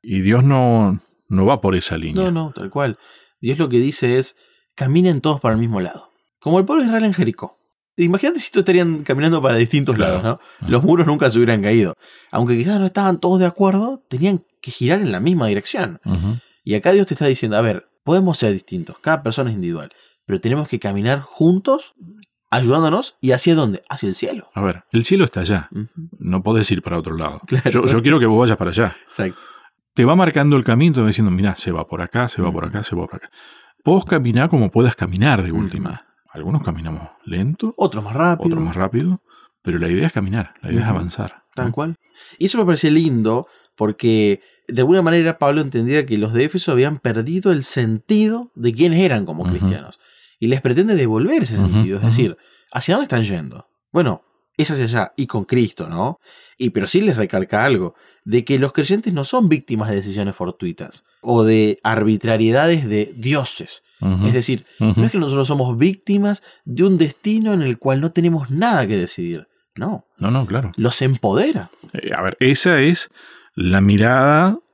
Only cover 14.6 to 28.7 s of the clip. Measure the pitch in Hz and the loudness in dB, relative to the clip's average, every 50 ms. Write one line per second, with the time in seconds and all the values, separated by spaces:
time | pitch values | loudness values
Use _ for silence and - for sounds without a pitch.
14.6 | - 131 120 - 123 120 165 196 208 151 101 90 104 160 185 165 123 110 104 104 | -16 -14 -8 -4 0 0 0 0 0 -2 -2 0 0 0 2 2 2 0 0 -2
15.6 | - - - 254 185 - 170 - _ - 95 87 82 98 113 120 _ _ _ _ | -4 -6 -6 -6 -6 -6 -8 -10 _ -4 -2 -2 -2 -2 -4 -6 _ _ _ _
16.6 | _ - 104 104 - 165 190 - 196 - 151 - 151 143 131 - - 110 104 104 | _ -4 -4 0 2 4 4 4 4 2 -2 -2 0 0 0 0 -2 -2 0 0
17.6 | 117 113 101 92 - _ _ _ _ - 160 185 196 180 160 - - 110 202 190 | 0 0 -2 -4 -8 _ _ _ _ 0 2 2 2 0 0 0 0 0 -2 -2
18.6 | - - - 180 165 - - _ - 151 160 160 143 113 110 - 135 123 110 101 | -6 -10 -10 -10 -10 -10 -16 _ -2 -2 -2 -2 -2 -4 -4 -2 -4 -4 -4 -4
19.6 | 90 85 85 82 73 - _ _ _ _ _ _ _ - 95 92 - 113 127 147 | -6 -6 -6 -8 -10 -14 _ _ _ _ _ _ _ -6 -6 -4 -2 -2 -2 -2
20.6 | 151 - - 120 - 104 98 101 101 120 135 139 139 - - - 160 165 180 190 | -2 -4 -6 -6 -4 -4 -4 -2 -2 -2 -2 -2 -4 -12 -4 0 2 2 2 2
21.6 | 196 - 269 311 - - _ _ - 170 202 - _ _ _ _ _ _ - 123 | 2 0 -2 -2 -2 -12 _ _ -20 -20 -20 -20 _ _ _ _ _ _ -2 0
22.6 | 131 117 131 156 165 156 156 208 277 - _ _ - 127 127 127 - 175 165 160 | 2 2 2 2 2 2 0 -2 -4 -6 _ _ 0 0 0 2 4 2 2 4
23.6 | 147 110 98 90 _ _ - - - 101 92 - - - - - - _ _ - | 2 0 -2 -4 _ _ -12 -6 -6 -6 -4 -4 -6 -6 -6 -8 -12 _ _ -4
24.6 | 101 95 87 87 _ _ - 117 117 - 185 196 180 127 - - 87 85 104 90 | -2 -2 -4 -4 _ _ -2 0 2 2 2 2 2 2 0 -4 -2 0 -2 -2
25.6 | 78 - - - 107 113 _ 170 160 165 - _ - 87 90 95 92 104 113 113 | -2 -6 -10 -12 -12 -10 _ -18 -18 -18 -18 _ -6 -2 -2 -2 0 0 2 2
26.6 | 107 - 107 90 - 90 87 85 80 82 80 80 78 76 73 - - - - 127 | 2 0 -2 -4 -2 -4 -6 -6 -6 -6 -6 -6 -6 -8 -8 -10 -8 -2 -2 0
27.6 | - 131 117 123 123 127 - 113 113 131 160 156 120 110 110 113 123 120 107 - | 0 2 0 2 2 2 2 2 4 4 4 4 4 4 4 4 4 2 2 0
28.6 | 92 87 | -2 -4